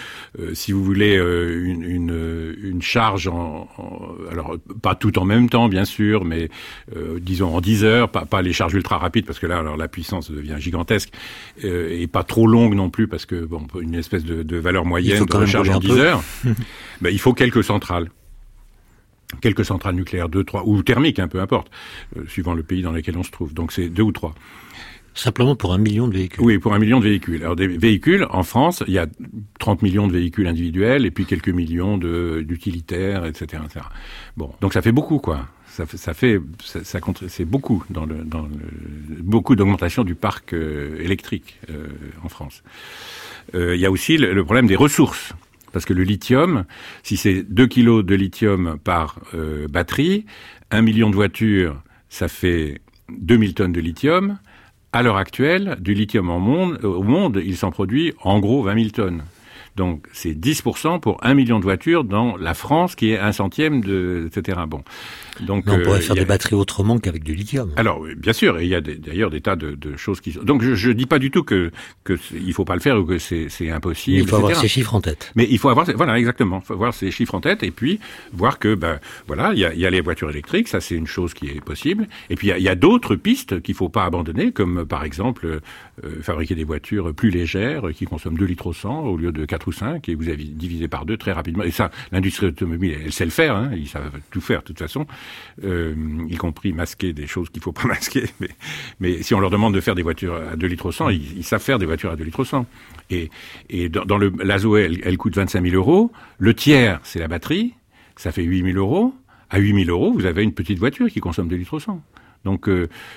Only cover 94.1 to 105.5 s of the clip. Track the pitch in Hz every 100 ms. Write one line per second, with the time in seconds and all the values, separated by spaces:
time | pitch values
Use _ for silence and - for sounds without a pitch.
94.1 | 71 - 95 - 104 - 76 82 135 147
95.1 | - - - - - 98 87 80 78 78
96.1 | 78 82 87 87 80 101 80 85 - 95
97.1 | 73 73 - 85 80 90 - 120 - -
98.1 | - - - 95 - - - - - 90
99.1 | 85 - 104 95 101 110 95 113 90 82
100.1 | 80 92 82 80 80 90 87 90 - 156
101.1 | 90 71 92 80 107 - 127 82 80 95
102.1 | 80 80 - 127 139 123 - - - -
103.1 | 90 80 - - - - 90 87 92 92
104.1 | 104 101 92 98 98 107 107 90 90 92
105.1 | 92 107 95 95